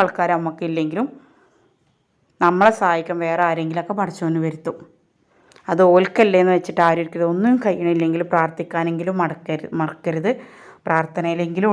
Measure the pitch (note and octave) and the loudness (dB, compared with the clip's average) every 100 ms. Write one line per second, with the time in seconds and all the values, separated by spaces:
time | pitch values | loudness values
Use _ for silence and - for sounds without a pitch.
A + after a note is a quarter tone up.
0 | F#3 - F3 E3+ D#3+ D#3+ E3+ D#3+ D#3 E3+ | 0 0 -2 -2 -4 -6 -6 -4 -4 -4
1 | C#4 - _ _ _ _ _ _ _ _ | -6 -8 _ _ _ _ _ _ _ _
2 | _ _ _ - F3 F3+ G#3 A3 F#3+ E3+ | _ _ _ -2 0 4 4 4 0 0
3 | E3 E3+ E3 E3 F3 E3 D#3+ E3 E3+ G3+ | -2 -4 -2 0 0 0 -4 -6 -6 -4
4 | F#3+ - E3 E3 D#3+ D#3 - - - _ | -4 -4 -4 -2 -2 -4 -10 -10 -16 _
5 | _ _ _ _ _ - - F3 F#3 F3+ | _ _ _ _ _ -16 -4 4 6 6
6 | F#3 - G#3+ F#3 F#3 F3+ F3 E3 E3+ E3 | 4 2 4 4 4 2 0 2 2 2
7 | E3 E3+ E3+ F3 A3+ B3 A3 F3 F3 E3+ | -2 -2 -2 0 2 2 0 -2 0 0
8 | E3 E3 E3+ F3 D#3+ E3 E3 E3+ E3 E3 | 0 0 0 0 0 -2 -6 -4 -2 -4
9 | E3+ F#3+ D#3+ D3+ - D#3 - E3 D#3 - | -4 -2 -2 -4 -6 -6 -6 -4 -4 -6
10 | - D#3+ F#3 B3+ - - - - - D#3+ | -6 -4 -2 -4 -8 -20 -20 -14 -2 -2
11 | D#3+ E3 E3+ E3+ E3+ E3+ G#3 | -2 -4 -4 -2 -4 0 0